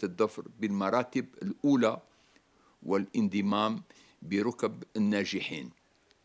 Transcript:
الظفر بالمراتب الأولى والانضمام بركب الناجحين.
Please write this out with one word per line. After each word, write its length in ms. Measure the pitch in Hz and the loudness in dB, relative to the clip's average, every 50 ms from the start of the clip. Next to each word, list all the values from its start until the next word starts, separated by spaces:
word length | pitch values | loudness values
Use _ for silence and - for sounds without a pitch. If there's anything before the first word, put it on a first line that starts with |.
| - | -4
الظفر 440 | 95 87 92 110 104 - - - - - - | -2 0 0 0 0 0 -4 -14 -16 -6 -4
بالمراتب 640 | 107 104 101 98 98 98 104 123 123 - - 131 117 - - - | -2 -2 0 0 0 2 2 2 0 0 -2 -4 -4 -6 -8 -8
الأولى 600 | - 98 98 - - 143 139 127 113 110 120 - - _ _ _ _ _ _ _ _ _ _ _ _ _ _ _ - | -8 -8 -4 0 2 4 4 6 4 4 2 -2 -8 _ _ _ _ _ _ _ _ _ _ _ _ _ _ _ -4
والانضمام 1000 | - 95 98 98 - - 120 110 98 90 104 98 101 101 104 107 110 113 - - - - - - - _ _ | 0 0 0 0 -2 0 0 0 2 2 0 0 2 2 2 0 0 -2 -4 -10 -14 -20 -20 -20 -20 _ _
بركب 640 | - 80 95 101 107 120 117 - - 110 113 120 - - - | -6 -2 0 0 0 0 -2 -2 -2 -4 -4 -6 -14 -6 -2
الناجحين. 760 | 110 107 104 104 101 98 90 101 92 - - 85 78 64 62 - _ _ _ _ _ _ _ _ _ | 0 2 2 2 2 0 0 -2 -4 -4 -6 -6 -8 -8 -10 -16 _ _ _ _ _ _ _ _ _